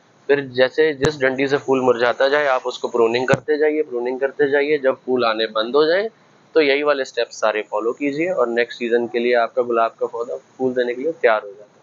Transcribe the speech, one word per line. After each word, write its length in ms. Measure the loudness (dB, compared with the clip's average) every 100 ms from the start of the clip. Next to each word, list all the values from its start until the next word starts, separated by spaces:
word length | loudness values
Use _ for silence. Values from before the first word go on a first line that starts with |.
| _ _ -2
फिर 120 | 0
जैसे 540 | 0 0 0 2 0
जिस 260 | 2 -2 0
डंडी 280 | 0 0 0
से 80 | 0
फूल 240 | 0 0
मुरझाता 480 | 2 2 2 2 2
जाए, 180 | 2 2
आप 200 | 0 -2
उसको 220 | -6 -4
pruning 400 | 2 2 2 0
करते 300 | 0 0 0
जाइए, 240 | 0 0
pruning 380 | -4 -4 -4 -4
करते 300 | -4 0 0
जाइए। 280 | 0 0 0
जब 160 | 0
फूल 300 | -2 -2 0
आने 220 | 0 0 -2
बंद 280 | -2 0
हो 120 | 2 2
जाए, 240 | 2 -2 _ _ _ _
तो 60 | 0
यही 220 | 2 2
वाले 220 | 0 0
steps 360 | -2 -4 -4 -2
सारे 220 | 0 0 -4
फॉलो 220 | -4 -4
कीजिए 380 | -2 -4 -2 -2
और 180 | 0 0
next 300 | 0 -2 -4
season 280 | 0 0 0
के 120 | -2
लिए 160 | 0
आपका 280 | 0 0 -2
गुलाब 320 | -2 0 0 -2
का 60 | -8
पौधा 300 | -6 -8 -10
फूल 360 | _ -4 -2
देने 220 | -2 -4
के 80 | -4
लिए 100 | -6
तैयार 300 | 0 0 0
हो 60 | -4
जाता 140 | -18
है। 40 | -20 _